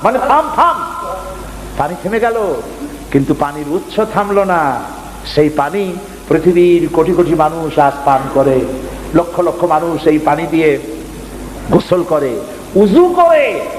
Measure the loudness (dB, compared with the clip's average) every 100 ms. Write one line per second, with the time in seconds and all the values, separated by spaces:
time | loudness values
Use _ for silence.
0 | 0 0 2 2 2 2 2 0 -6 -10
1 | -8 -10 -10 -12 -12 -14 -10 -6 -4 -4
2 | -4 0 0 0 -2 -4 -6 -10 -12 -12
3 | -2 0 0 0 -2 -4 -4 -6 -4 -4
4 | -2 0 0 2 2 2 2 -2 -6 -12
5 | -14 -14 -4 2 2 2 -2 -2 -4 -6
6 | -12 -10 -2 2 4 4 6 4 2 2
7 | 2 2 2 2 2 0 -2 2 2 2
8 | 0 0 0 2 2 2 0 -6 -8 -10
9 | -2 0 0 0 -2 0 0 0 0 -2
10 | 0 0 2 0 0 2 2 0 -4 -12
11 | -12 -14 -14 -12 -12 -10 0 0 2 0
12 | 2 0 0 -4 -8 -12 -2 4 6 6
13 | 6 6 6 6 2 -2 -6